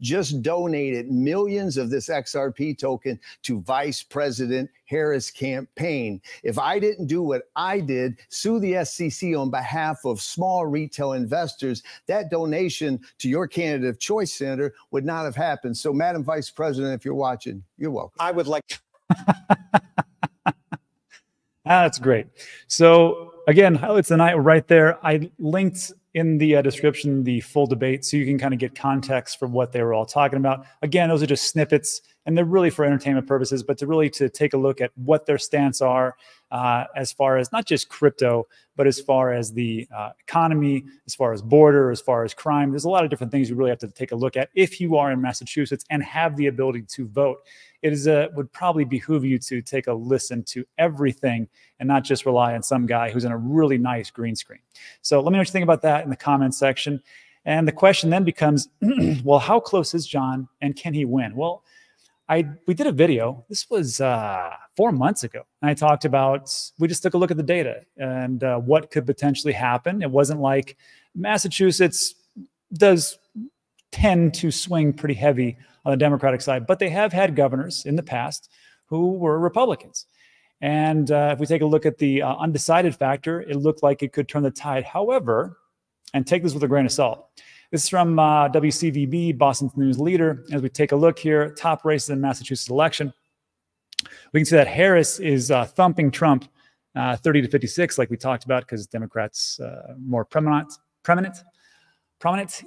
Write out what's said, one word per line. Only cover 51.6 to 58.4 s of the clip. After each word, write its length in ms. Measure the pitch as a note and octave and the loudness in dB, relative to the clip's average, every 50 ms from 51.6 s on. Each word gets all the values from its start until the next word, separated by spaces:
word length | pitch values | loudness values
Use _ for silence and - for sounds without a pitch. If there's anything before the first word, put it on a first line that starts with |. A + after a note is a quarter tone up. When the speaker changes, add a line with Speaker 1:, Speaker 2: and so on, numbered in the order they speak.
| _ _ _ _ | _ _ _ _
Speaker 3:
and 80 | B2+ | -2
not 160 | C3+ C#3 C3+ | 2 2 2
just 240 | C3 - C3+ - - | 2 0 -2 0 2
rely 280 | C3 B2 B2 A#2+ A#2+ A#2+ | 2 2 2 2 2 0
on 60 | A2+ | -4
some 240 | - - C3+ B2+ A#2+ | -2 -2 0 0 0
guy 240 | A#2 A#2+ A#2 A#2+ A2+ | 0 0 0 -2 -2
who's 160 | G#2+ B2 A#2+ | -2 -2 -2
in 60 | A#2+ | -2
a 40 | A#2 | -4
really 420 | A#2 A2+ B2+ D3 D#3+ D#3 C#3 C3+ A#2+ | -4 -4 0 2 2 4 4 2 2
nice 320 | B2 B2 B2 A#2 G#2 - | 2 0 -2 -4 -6 -8
green 240 | - A#2 A#2 A#2 A2 | -8 -6 -6 -6 -6
screen. 280 | - - - G#2+ - _ _ _ - - - - _ | -6 -10 -14 -20 -20 _ _ _ -20 -20 -20 -20 _
So 180 | - - D3 C#3 | -2 2 2 4
let 60 | C#3 | 4
me 60 | E3+ | 4
know 80 | F#3+ G3 | 2 2
what 80 | F#3 - | 2 0
you 40 | |
think 120 | F#3 F#3+ F3 E3 | 0 0 4 4
about 120 | D#3+ - | 4 4
that 200 | - D#3 D3 C3 | 4 2 2 2
in 80 | - C3+ | 0 -4
the 60 | C3 | -8
comments 400 | - - D3 C#3+ C#3 C3+ B2+ C3 | -4 0 0 2 2 2 0 0
section. 460 | - C#3 C3+ B2+ - - D3 C#3+ C3+ - _ - - _ _ _ _ _ | 2 0 0 0 0 -4 -6 -6 -6 -8 _ -20 -20 _ _ _ _ _
And 240 | D3 D3+ E3 E3 D#3+ | -2 0 2 2 0
the 40 | |
question 380 | D#3 - F#3+ G3 F#3 - - D#3+ | 2 6 6 6 6 4 2 2
then 140 | E3+ F#3+ F#3+ | 2 2 2
becomes, 440 | E3 - - | 0 0 2